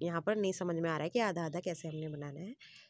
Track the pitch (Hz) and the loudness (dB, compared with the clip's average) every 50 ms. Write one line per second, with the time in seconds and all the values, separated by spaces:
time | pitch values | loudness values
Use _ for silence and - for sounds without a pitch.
0 | 165 170 170 165 - 202 220 214 196 190 180 - 180 175 165 165 170 165 160 147 | -4 0 0 2 2 2 2 4 4 2 2 2 0 0 2 2 2 2 2 2
1 | 151 180 - 240 220 202 165 170 165 156 160 180 - 185 160 - - 160 156 156 | 0 2 2 2 2 4 2 2 0 0 -2 -2 -2 -2 -4 -4 -4 -6 -4 -4
2 | 156 151 151 143 147 143 139 151 185 220 277 - - - - - - | -4 -4 -4 -6 -6 -8 -8 -8 -8 -10 -10 -14 -18 -20 -20 -20 -20